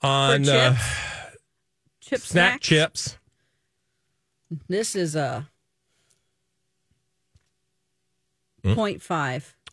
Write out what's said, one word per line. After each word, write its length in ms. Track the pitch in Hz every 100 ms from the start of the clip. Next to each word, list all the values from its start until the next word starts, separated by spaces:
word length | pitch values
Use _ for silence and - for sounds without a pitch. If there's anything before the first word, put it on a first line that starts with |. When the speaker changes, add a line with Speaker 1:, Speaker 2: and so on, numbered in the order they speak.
Speaker 1:
on, 420 | 139 139 139 139
Speaker 2:
For 80 | 139
Speaker 1:
uh, 180 | 131 127 127
Speaker 2:
chips? 100 | - - - - - - _ _ _ _ _ _
Chip 180 | - 262
Speaker 1:
snack 320 | - 175 185 254
Speaker 2:
snacks? 40 | -
Speaker 1:
chips. 500 | 156 160 - - - _ _ _ _ _ _ _ _ _ _ _ _ - 160 -
Speaker 2:
This 280 | 196 220 196
is 180 | 165 151
a 320 | 131 127 147 _ _ _ _ _ _ _ _ _ _ _ _ _ _ _ _ _ _ _ _ _ _ _ _ _ _ _ _ _ _ _
Speaker 1:
Hmm? 100 | 95 113
Speaker 2:
point 260 | 208 -
five. 540 | - 165 139 127 - _ -